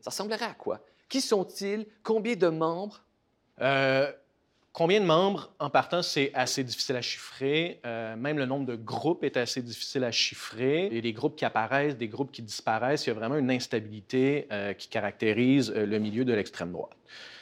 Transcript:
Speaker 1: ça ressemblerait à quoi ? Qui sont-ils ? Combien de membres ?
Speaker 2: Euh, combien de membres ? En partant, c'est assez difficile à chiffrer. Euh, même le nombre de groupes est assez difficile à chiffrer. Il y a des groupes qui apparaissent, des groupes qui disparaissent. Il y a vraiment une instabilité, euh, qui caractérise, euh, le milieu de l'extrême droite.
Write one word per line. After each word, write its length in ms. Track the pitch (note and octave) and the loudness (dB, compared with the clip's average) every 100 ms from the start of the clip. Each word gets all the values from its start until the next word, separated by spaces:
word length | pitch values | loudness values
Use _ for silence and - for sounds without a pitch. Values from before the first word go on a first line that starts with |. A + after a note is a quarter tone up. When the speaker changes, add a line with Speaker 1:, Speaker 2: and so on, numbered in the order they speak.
Speaker 1:
ça 100 | - | -10
ressemblerait 360 | - G#3 A3 A3+ | -6 -4 -4 -6
à 80 | |
quoi ? 260 | - - - - _ - | -6 -6 -6 -10 _ -6
Qui 120 | C4 | -4
sont-ils ? 640 | - G#3 F#3 - G3 G#3+ G#3+ _ | 2 0 0 -6 -4 -4 -6 _
Combien 320 | - A3 G#3 | 0 0 2
de 140 | A3 F3 | 2 4
membres ? 560 | D#3+ D#3+ E3+ G#3 - _ _ _ _ _ - | 4 0 0 -6 -12 _ _ _ _ _ -2
Speaker 2:
Euh, 500 | B2+ C#3 C3+ C3+ C#3+ - _ _ _ _ _ | 2 4 4 4 2 -2 _ _ _ _ _
combien 280 | - E3 G#3 | 0 4 6
de 60 | F#3 | 6
membres ? 460 | D#3+ G3 G3+ - - | 6 6 2 -4 -6
En 100 | C#3+ | 2
partant, 320 | C3+ B2+ F3 | 2 4 0
c'est 300 | E3+ D#3 C3+ | 0 0 0
assez 300 | C3+ B2 - | 2 -2 0
difficile 320 | B2+ - - B2 | -4 -4 -2 -2
à 60 | |
chiffrer. 760 | A#2 - - - C3+ D3+ E3+ - A#2+ | -2 -8 -10 -4 0 2 0 -4 -8
Euh, 300 | A2+ A2+ A2 | -6 -6 -4
même 220 | C3 D3+ | -2 0
le 80 | B2+ | 0
nombre 200 | C#3 C3 | -2 -2
de 80 | |
groupes 480 | A#2 A2 - D#3 E3+ | -6 -6 -2 0 0
est 140 | C#3+ C3 | 0 0
assez 260 | A#2 - | -2 -2
difficile 400 | A#2+ A2 - C#3 | -6 -8 -6 -2
à 80 | B2 | 0
chiffrer. 760 | A2 - - - A2 C3 D3+ G3 | 0 -2 -2 -12 -2 0 2 0
Il 100 | A#2 | -2
y 20 | |
a 40 | |
des 100 | A#2 | -4
groupes 240 | A2 D3 - | -2 -2 0
qui 80 | |
apparaissent, 520 | B2 A2+ A2 C3+ D3 B2+ | -2 0 0 2 0 -2
des 120 | A#2 | -6
groupes 240 | G#2+ C3+ | -4 -6
qui 100 | - | -6
disparaissent. 640 | A2+ - - A2 A#2+ D3+ - | -12 -6 -2 0 2 0 0
Il 40 | |
y 20 | |
a 20 | |
vraiment 220 | A2 A2+ D3 | -2 0 0
une 160 | B2+ | 2
instabilité, 960 | B2+ B2+ A#2 G#2 G#2+ - C3 C3 C#3+ - | 0 0 -4 -4 -12 -4 2 2 2 -2
euh, 220 | G#2 - | -4 -4
qui 160 | - - | -6 -4
caractérise, 840 | A#2 G2+ - A2+ G#2+ B2+ C#3 A2+ G#2 | -2 -2 0 2 4 6 6 4 0
euh, 100 | G#2 | 0
le 140 | G#2+ | 0
milieu 240 | G#2+ G#2+ | 0 0
de 80 | B2+ | 2
l'extrême 400 | A2+ G2 - F2 | 2 0 -6 -8
droite. 240 | F2+ - - _ - - - | -6 -8 -12 _ -20 -18 -18